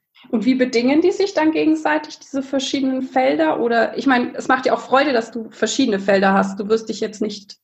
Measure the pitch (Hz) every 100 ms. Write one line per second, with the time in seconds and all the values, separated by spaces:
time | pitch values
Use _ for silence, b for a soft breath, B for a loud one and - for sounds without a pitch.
0 | _ B - 226 220 262 254 233 247 302
1 | 359 403 392 - 311 311 311 311 311 302
2 | - - - 269 269 277 269 277 262 262
3 | 262 262 262 302 311 - 233 233 220 -
4 | 269 247 247 - - 262 - - - 254
5 | 285 240 226 233 220 - 220 - 254 196
6 | 196 196 196 196 196 - 202 226 226 220
7 | 214 - 208 - - -